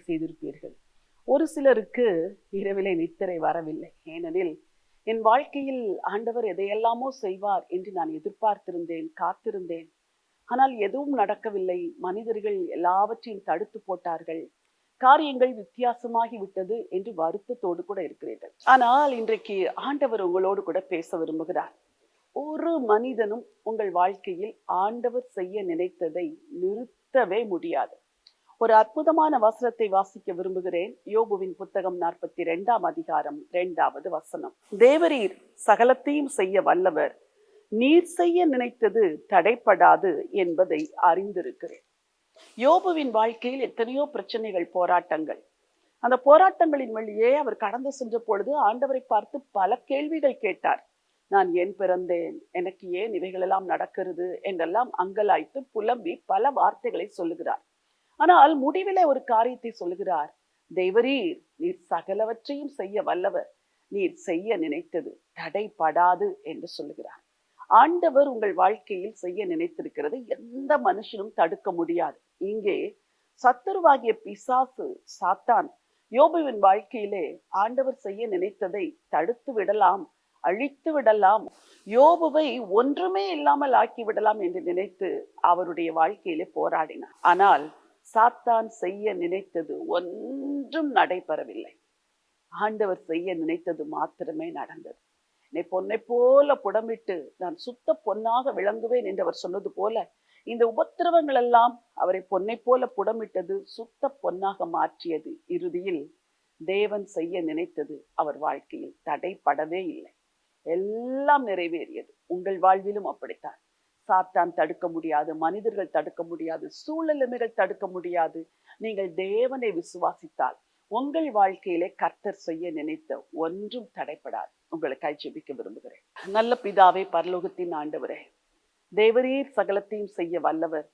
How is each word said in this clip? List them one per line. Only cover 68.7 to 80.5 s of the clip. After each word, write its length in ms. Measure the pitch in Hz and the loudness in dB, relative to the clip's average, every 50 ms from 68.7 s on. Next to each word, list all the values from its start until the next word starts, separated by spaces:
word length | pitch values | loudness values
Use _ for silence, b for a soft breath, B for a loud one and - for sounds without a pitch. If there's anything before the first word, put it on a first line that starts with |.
| 220 214 _ - 202 180 185 220 220 - - | 2 0 _ -8 -8 -6 -8 -8 -10 -10 -8
செய்ய 180 | 180 180 208 208 | -8 -6 -4 -4
நினைத்திருக்கிறது 720 | 180 165 160 170 175 - - 160 160 - 151 143 151 220 269 240 208 - | -4 -4 -4 -4 -6 -6 -10 -12 -10 -8 -6 -6 -6 -6 -8 -8 -8 -10
எந்த 360 | - 233 233 240 269 277 277 302 269 247 | -10 -10 -12 -12 -6 -2 0 0 2 2
மனுஷனும் 500 | 196 180 208 220 - - 202 196 220 - - | 0 0 -2 -4 -10 -10 -10 -10 -4 0 0
தடுக்க 320 | 170 170 196 - - 202 180 170 | 0 0 0 -4 -6 -4 -2 -2
முடியாது. 380 | 170 165 170 175 165 147 - _ _ _ _ - 190 196 | -2 -2 0 0 -2 -2 -4 _ _ _ _ -8 -6 -6
இங்கே 240 | 214 220 196 202 160 143 156 - - _ _ _ _ _ _ _ _ - - | -4 -4 -2 -2 -2 -2 -4 -8 -10 _ _ _ _ _ _ _ _ 2 2
சத்துருவாகிய 680 | 247 254 - - 392 381 381 339 311 277 247 233 226 220 220 - | 2 2 2 -2 -6 0 4 6 6 6 4 2 -2 -2 -2 -6
பிசாசு, 600 | - 208 - - - 254 254 262 254 _ - 175 131 - - _ - - | -16 -16 -10 -4 0 0 0 0 0 _ -10 -10 -10 -10 -14 _ -20 -10
சாத்தான் 500 | - 190 175 196 - _ - 233 196 160 - - _ _ _ _ _ _ - | -4 -2 -2 -2 0 _ 2 4 4 2 0 -6 _ _ _ _ _ _ 0
யோபுவின் 480 | 214 254 311 330 320 339 302 269 233 208 196 | 4 6 6 6 6 2 -2 -2 2 4 6
வாழ்க்கையிலே 580 | 190 190 214 214 - - 226 208 202 208 190 156 127 170 - _ _ - 196 | 6 6 6 2 -6 -8 -8 -6 -4 -4 -4 -4 -4 -6 -10 _ _ -2 -2
ஆண்டவர் 360 | 202 233 254 262 262 262 254 - - | -2 0 0 -2 -2 -2 -4 -6 -8
செய்ய 220 | 202 196 208 233 226 190 | -10 -8 -6 -6 -4 -2
நினைத்ததை 500 | 175 185 208 196 - 202 185 180 208 180 156 - _ _ _ - | -2 -2 -4 -4 -6 -6 -6 -4 -6 -6 -6 -8 _ _ _ -2
தடுத்து 400 | 156 165 196 247 - _ 277 240 | -2 0 0 -2 -4 _ -6 -4
விடலாம், 500 | 220 190 175 202 214 196 180 190 196 - - _ _ _ _ _ _ - | -2 0 0 2 4 4 4 4 2 -4 -12 _ _ _ _ _ _ -4
அழித்து 480 | 160 | -4